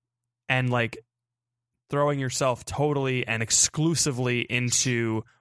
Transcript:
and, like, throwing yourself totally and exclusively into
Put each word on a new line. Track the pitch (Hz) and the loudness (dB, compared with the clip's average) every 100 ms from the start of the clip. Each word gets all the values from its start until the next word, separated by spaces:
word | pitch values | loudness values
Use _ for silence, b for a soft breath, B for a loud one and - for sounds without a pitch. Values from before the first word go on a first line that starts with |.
| _ _ _ _ - | _ _ _ _ -4
and, | 127 127 | 0 0
like, | 123 117 - - _ _ _ _ _ _ _ - | 0 -2 -4 -18 _ _ _ _ _ _ _ -6
throwing | 143 147 143 | 0 0 0
yourself | 131 - 139 120 - | -2 0 0 -2 -4
totally | - 147 143 135 127 117 | -2 0 0 0 -2 -2
and | 113 | -4
exclusively | 113 - - - 160 156 151 123 123 123 | 0 2 2 2 2 2 0 0 0 0
into | - 120 123 - 131 120 113 113 b b | 0 -2 0 0 0 0 0 -2 b b